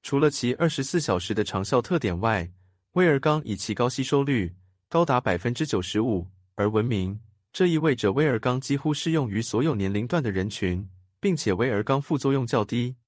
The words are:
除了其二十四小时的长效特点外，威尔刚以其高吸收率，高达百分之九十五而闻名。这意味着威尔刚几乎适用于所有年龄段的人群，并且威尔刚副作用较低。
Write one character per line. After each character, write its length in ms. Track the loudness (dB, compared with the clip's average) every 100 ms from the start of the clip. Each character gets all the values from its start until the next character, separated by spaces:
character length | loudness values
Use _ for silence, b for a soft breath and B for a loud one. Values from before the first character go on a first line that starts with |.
除 140 | -2 2
了 140 | 2
其 220 | 2 -2
二 160 | 0 0
十 140 | 0
四 180 | -2 -2
小 180 | 0 -2
时 140 | 0
的 100 | -2
长 220 | 0 -2 0
效 160 | 0
特 180 | 2 -2
点 180 | 0 0
外， 300 | 0 0 -4 -12 _ _ _
威 120 | 2 4
尔 140 | 4
刚 240 | 2 0
以 120 | -2 -6
其 180 | -4
高 160 | 0 0
吸 120 | 0
收 220 | 0 0
率， 320 | 2 0 -2 -6 _ _ _
高 160 | 0
达 160 | 2 2
百 180 | 2 0
分 160 | -2
之 120 | -2 -2
九 160 | -2
十 200 | -2 -2
五 260 | 0 -2 -4 _ _ -2
而 140 | 0
闻 160 | 2 0
名。 340 | 0 -2 -6 -14 _ _
这 160 | 0 2
意 100 | 4
味 180 | 2 2
着 160 | 2
威 140 | 2 2
尔 140 | 2
刚 220 | 0 -2
几 160 | -2 -2
乎 160 | 0
适 180 | -2 0
用 180 | 0 0
于 120 | -2
所 200 | 0 0
有 140 | 0 0
年 160 | 0
龄 160 | -2 0
段 140 | -2
的 80 | 0
人 180 | -2 -2
群， 380 | -2 -2 -2 -6 -16 _ _
并 160 | -2 0
且 160 | 0
威 180 | 0 0
尔 140 | 0
刚 180 | 0 -2
副 160 | 0 -2
作 140 | 0
用 160 | 0 0
较 160 | 0
低。 320 | 0 -2 -4 -8